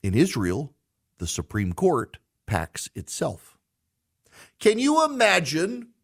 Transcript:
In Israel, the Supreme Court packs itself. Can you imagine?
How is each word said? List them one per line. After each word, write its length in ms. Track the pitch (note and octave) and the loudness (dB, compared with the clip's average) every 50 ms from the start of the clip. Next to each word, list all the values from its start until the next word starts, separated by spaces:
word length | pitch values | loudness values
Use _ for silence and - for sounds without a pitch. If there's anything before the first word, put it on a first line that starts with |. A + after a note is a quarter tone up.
| - | -2
In 120 | G2+ F#2 | 0 2
Israel, 600 | A2+ E3 F#3+ - B2 G2 F2 F2+ G#2+ D3+ C#3 _ _ _ _ _ _ _ _ _ _ | 2 2 2 2 -2 -2 -2 -2 -4 -6 -10 _ _ _ _ _ _ _ _ _ _
the 100 | F2+ E2+ | -8 -8
Supreme 460 | - - E2+ _ - G#2+ G2+ F2+ F2 | -6 -8 -8 _ -4 -2 -2 -2 -2
Court 440 | - F#3+ F#3 E3 A#2+ A2 - - - _ _ _ _ _ | 0 2 2 2 2 -2 -4 -10 -20 _ _ _ _ _
packs 440 | - A2+ F2 D#2+ - _ - - - _ | -4 -2 -2 -2 -4 _ -12 -12 -12 _
itself. 600 | - E2 - - - - D3 G2+ - _ - _ _ _ _ _ _ _ _ _ _ _ _ _ _ _ _ _ - - _ _ _ | -14 -14 -12 -8 -4 -4 -4 -6 -8 _ -20 _ _ _ _ _ _ _ _ _ _ _ _ _ _ _ _ _ -20 -20 _ _ _
Can 220 | - G3 A3 A3 | 2 2 4 4
you 240 | B3+ C#4+ D4+ D#4+ D#4+ | 2 2 4 4 2
imagine? 840 | D#4 C#4+ B3+ A#3 G#3 F#3+ F#3 E3+ B2+ D3 D#3 F3 G3+ B3 B3 A#3 - _ _ | 2 2 2 2 4 4 2 0 0 -2 -2 -2 -2 -4 -8 -12 -16 _ _